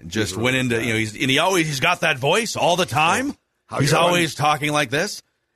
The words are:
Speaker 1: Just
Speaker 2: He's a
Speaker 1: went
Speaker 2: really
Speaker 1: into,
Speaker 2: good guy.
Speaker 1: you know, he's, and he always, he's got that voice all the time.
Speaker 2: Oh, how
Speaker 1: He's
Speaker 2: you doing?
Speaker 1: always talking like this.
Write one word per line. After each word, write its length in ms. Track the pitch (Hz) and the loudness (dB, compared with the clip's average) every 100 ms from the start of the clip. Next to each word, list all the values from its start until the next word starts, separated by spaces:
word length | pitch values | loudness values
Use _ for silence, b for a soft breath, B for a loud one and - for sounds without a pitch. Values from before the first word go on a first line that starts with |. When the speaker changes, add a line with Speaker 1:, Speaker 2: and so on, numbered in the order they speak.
| 82 | -6
Speaker 1:
Just 260 | 101 104 | -4 -2
Speaker 2:
He's 60 | 95 | -2
a 20 | |
Speaker 1:
went 140 | 123 | 0
Speaker 2:
really 40 | 131 | 0
Speaker 1:
into, 140 | 127 113 | 0 -2
Speaker 2:
good 40 | |
guy. 40 | 123 | 0
Speaker 1:
you 60 | |
know, 40 | 110 | -2
he's, 160 | 110 104 | -2 -2
and 100 | 135 | 0
he 80 | 139 | 2
always, 280 | 180 190 156 | 2 2 0
he's 140 | 139 | 0
got 200 | 165 175 | 0 0
that 180 | 165 139 | 0 0
voice 380 | 139 196 233 - | 0 0 0 0
all 200 | 139 175 | 2 2
the 100 | 180 | 0
time. 440 | 117 165 208 277 | 0 2 2 -2
Speaker 2:
Oh, 60 | - _ _ _ | -8 _ _ _
how 140 | 117 | -2
Speaker 1:
He's 100 | 147 | 2
Speaker 2:
you 40 | 160 | 4
doing? 100 | 175 | 4
Speaker 1:
always 260 | 175 165 | 2 0
talking 380 | - 151 151 151 | 0 0 0 0
like 180 | 147 139 | 0 0
this. 320 | 139 202 - - _ _ | -2 -4 -6 -16 _ _